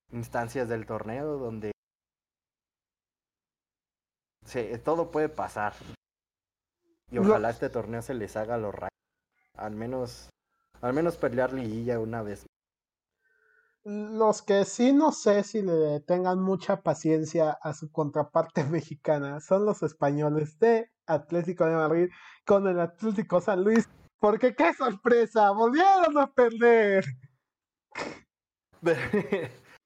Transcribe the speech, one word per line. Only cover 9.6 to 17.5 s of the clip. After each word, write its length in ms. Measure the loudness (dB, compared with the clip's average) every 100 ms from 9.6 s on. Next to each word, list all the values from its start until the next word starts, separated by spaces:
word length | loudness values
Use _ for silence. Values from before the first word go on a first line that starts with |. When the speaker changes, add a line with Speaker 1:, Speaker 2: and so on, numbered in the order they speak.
| -12 -10
Speaker 1:
menos, 540 | -8 -8 -8 -12 -20 _ _ _ _ _
al 120 | -4
menos 240 | -2 -2 -2
pelear 340 | -2 0 -2
liguilla 460 | -2 -6 -6 -4 -4
una 220 | -4 -6
vez. 240 | -8 -12 -16 _ _ _ _ _ _ _ _ _ _ _ _ _
Speaker 2:
Los 580 | -12 -10 -6 2 2 2
que 240 | 2 2 2
sí 260 | 2 4
no 180 | 6 4
sé 300 | 2 2 2
si 180 | 0 -2
le 400 | 0 2 2 0
tengan 380 | -2 0 0 0
mucha 400 | 0 -2 -2 -2
paciencia 720 | -2 -2 0 0 0 0 0